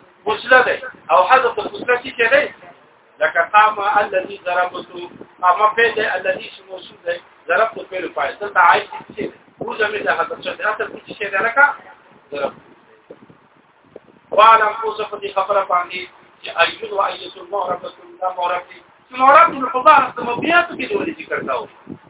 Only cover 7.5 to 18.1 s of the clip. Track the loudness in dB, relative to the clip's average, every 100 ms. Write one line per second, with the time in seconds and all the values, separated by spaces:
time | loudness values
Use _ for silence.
7.5 | 4 4 0 -10 -8 -6 -4 -6 -6 -2
8.5 | 4 6 6 0 -12 -14 -10 -10 -12 _
9.5 | -14 -10 -4 -4 -2 -2 -2 -4 -8 -10
10.5 | -6 -6 -4 -8 -12 -16 -10 -6 -2 -2
11.5 | 2 2 2 -14 -20 _ _ _ -6 -6
12.5 | -8 -20 _ _ _ -20 -20 -20 _ _
13.5 | _ _ _ _ -20 _ _ _ 4 6
14.5 | 6 4 -2 -6 -6 -8 -10 -8 -4 -2
15.5 | -2 0 -2 -2 -8 -12 -16 _ _ -8
16.5 | -2 -2 -4 -8 -4 -4 -6 -14 -18 -10
17.5 | -8 -6 -8 -10 -18 -20